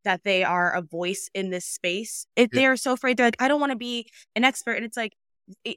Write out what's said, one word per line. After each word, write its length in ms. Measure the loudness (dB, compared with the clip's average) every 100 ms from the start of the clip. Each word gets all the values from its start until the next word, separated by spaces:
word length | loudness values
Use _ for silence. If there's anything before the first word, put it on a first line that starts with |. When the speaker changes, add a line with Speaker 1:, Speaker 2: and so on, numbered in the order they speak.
| -2
Speaker 1:
that 180 | -2
they 200 | 0 2
are 280 | 2 2 2
a 80 | 0
voice 480 | -4 -4 -4 -4 -6
in 160 | -6 -4
this 160 | -6 -6
space. 600 | -6 -4 -4 -6 -12 -4 2
If 160 | 4
Speaker 2:
Yeah. 100 | 4
Speaker 1:
they 40 | 4
are 100 | 2
so 160 | 0
afraid, 240 | -2 0 2
they're 100 | 2
like, 140 | 4
"I 60 | 2
don't 100 | 2
wanna 160 | 0 -2
be 320 | -6 -8 -10 -18 -8 0
an 80 | 2
expert." 280 | 2 -4
And 120 | -4 -6
it's 120 | -6
like, 180 | -8 -10 _ _ -20 -14
i-, 80 | -12